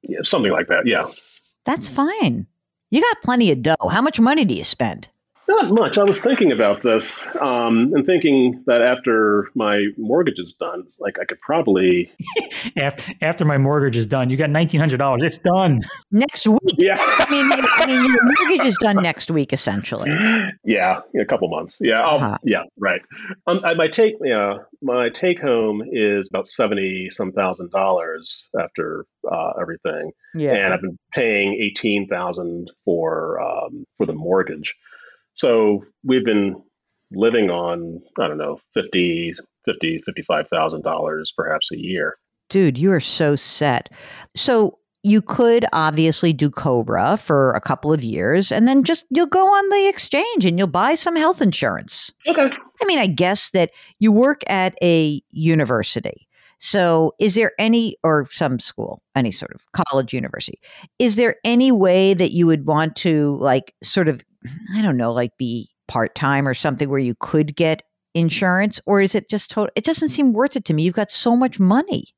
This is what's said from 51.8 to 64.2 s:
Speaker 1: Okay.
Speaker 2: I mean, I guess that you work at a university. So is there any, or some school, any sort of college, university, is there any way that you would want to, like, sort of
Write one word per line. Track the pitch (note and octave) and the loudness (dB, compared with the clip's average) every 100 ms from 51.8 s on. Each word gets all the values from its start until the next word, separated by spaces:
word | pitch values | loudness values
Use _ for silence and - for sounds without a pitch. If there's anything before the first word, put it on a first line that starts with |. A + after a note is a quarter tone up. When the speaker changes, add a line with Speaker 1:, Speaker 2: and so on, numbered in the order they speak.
| - - - _ D4+ | -8 -10 -10 _ -2
Speaker 1:
Okay. | D#4+ C#4 - - _ | 0 0 -2 -18 _
Speaker 2:
I | G4+ | 0
mean, | D#4 | 2
I | G3 | 0
guess | D3 F3+ G3+ - | 0 0 0 0
that | F#3+ E3 _ - _ | 0 0 _ -20 _
you | G#3+ | 4
work | G#3 C4 D4 - | 6 4 2 -2
at | G3 F#3 - | 0 -2 0
a | F3 E3 D#3 D3 _ | 2 4 2 -2 _
university. | - D#3+ D#3+ B2+ A#2 - - - - _ _ _ _ | -2 2 2 2 0 0 -4 -8 -12 _ _ _ _
So | - G3 F3 E3 D#3+ - | -2 0 4 4 2 2
is | G#3 F#3 | 0 2
there | A3 - | 0 0
any, | A3 A#3 A3+ - | 2 2 0 -2
or | D#3+ D3+ C3+ | 0 0 0
some | - D3 B2 | -4 -2 -2
school, | - - A2 - _ C3+ | -6 -8 -10 -12 _ -2
any | A#2 | -2
sort | F#2 - - | -4 -14 -16
of | _ | _
college, | - E3+ C3+ A#2+ | -6 -2 -2 -2
university, | B2+ - - - - - - - _ | -6 -8 -10 -12 -14 -20 -20 -20 _
is | B3 G#3 | 0 2
there | A#3 - A3 | 0 0 0
any | A#3+ C4 | 2 4
way | A#3 F#3+ F#3 F#3+ | 4 4 4 4
that | F#3 F3+ | 4 2
you | E3+ E3+ | 4 4
would | D#3+ C#3+ | 2 2
want | D3+ D#3+ - | 0 0 -2
to, | F3+ D#3 D3 C#3 | 0 2 2 0
like, | C#3 C3 - _ | 2 0 -2 _
sort | - G3 D#3+ | -4 0 0
of | B2+ | -2